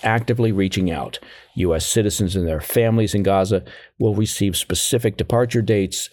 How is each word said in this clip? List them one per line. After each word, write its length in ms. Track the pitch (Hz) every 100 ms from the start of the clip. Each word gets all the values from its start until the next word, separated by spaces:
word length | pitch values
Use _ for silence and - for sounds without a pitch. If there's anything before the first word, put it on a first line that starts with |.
actively 480 | 110 117 117 120 113
reaching 400 | 98 95 98 90
out. 280 | 76 - - - - - -
U 180 | 87
S 120 | 80 -
citizens 500 | 117 104 - 95 95
and 120 | 85
their 140 | 78
families 540 | - 123 113 113 107 101
in 80 |
Gaza 400 | 98 95 95 95 - - - -
will 160 | 110
receive 440 | 101 110 - 101 92
specific 600 | - 87 - 131 117 -
departure 440 | - 120 123 120
dates 480 | 110 104 95 - -